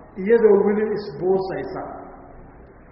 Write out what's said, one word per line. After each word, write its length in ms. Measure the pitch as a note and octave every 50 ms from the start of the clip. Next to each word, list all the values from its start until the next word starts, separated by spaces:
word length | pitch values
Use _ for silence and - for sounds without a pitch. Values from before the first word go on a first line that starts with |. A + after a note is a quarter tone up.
| - -
iyadoo 440 | - G#3 F#3 G3+ A#3 A3+ G#3+ G#3 G3 G3
weli 260 | F#3+ G3+ G#3 G#3+ G#3+ A3
isbuusaysa. 920 | - - - - D3 C#3+ E3+ F#3 F#3+ F#3+ - - D#3 C#3 - - - C3+ - - - - - - - - - - - - - - - - - - - - - -